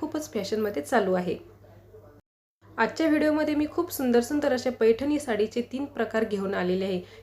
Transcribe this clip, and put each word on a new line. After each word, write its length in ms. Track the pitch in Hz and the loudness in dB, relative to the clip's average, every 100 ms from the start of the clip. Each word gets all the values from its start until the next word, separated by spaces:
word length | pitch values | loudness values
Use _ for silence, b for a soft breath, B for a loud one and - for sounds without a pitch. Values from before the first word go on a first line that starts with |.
खूपच 320 | 302 311 302 | -6 -6 -6
फॅशनमध्ये 500 | 220 190 214 208 208 | -6 -4 -2 -2 -4
चालू 300 | 294 240 190 | 0 0 2
आहे. 240 | 185 180 - - - - - - - - - _ _ _ _ - - | 0 -2 -6 -10 -20 -20 -20 -20 -20 -20 -20 _ _ _ _ -10 -2
आजच्या 300 | 220 - 320 | 0 2 2
व्हिडिओमध्ये 480 | 311 302 302 302 | 4 4 2 0
मी 120 | 294 302 | 0 -2
खूप 220 | - 349 | -2 -4
सुंदर 280 | - 262 240 | -2 2 4
सुंदर 320 | 240 294 294 | 2 0 2
अशा 180 | 254 254 | 0 0
पैठणी 480 | 247 220 226 277 294 | 2 4 4 2 0
साडीचे 440 | - 208 214 240 240 | 0 0 0 -2 -4
तीन 120 | 254 | -6
प्रकार 400 | 277 - 220 220 | -6 -4 -2 0
घेऊन 300 | 220 202 190 | 0 -2 -2
आलेले 300 | 196 180 185 | -2 0 0
आहे 160 | 190 185 180 B | 0 -4 -6 B